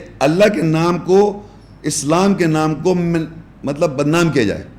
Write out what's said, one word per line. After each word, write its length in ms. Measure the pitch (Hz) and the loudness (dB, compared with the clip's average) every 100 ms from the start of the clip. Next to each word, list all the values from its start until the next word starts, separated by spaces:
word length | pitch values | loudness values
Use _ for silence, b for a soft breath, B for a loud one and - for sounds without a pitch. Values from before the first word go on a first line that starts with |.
| - - | -8 -2
अल्लाह 260 | 139 170 214 | 0 4 2
के 140 | 185 | 2
नाम 360 | 160 160 170 180 | 0 0 0 -2
को 180 | 165 190 208 196 B B B B 98 | 2 4 4 0 B B B B -8
इस्लाम 480 | - 135 165 196 | -6 -2 2 2
के 120 | 190 170 | 2 0
नाम 260 | 156 156 147 | 0 0 -2
को 120 | 185 | -2
मिल-, 340 | 180 170 170 160 - - - | 0 0 -2 -4 -12 -20 -12
मतलब 320 | 127 143 170 135 | -8 -2 -2 -2
बदनाम 340 | 147 165 170 | 0 2 2
किया 140 | 139 | 0
जाए, 200 | 104 82 - | -2 -4 -10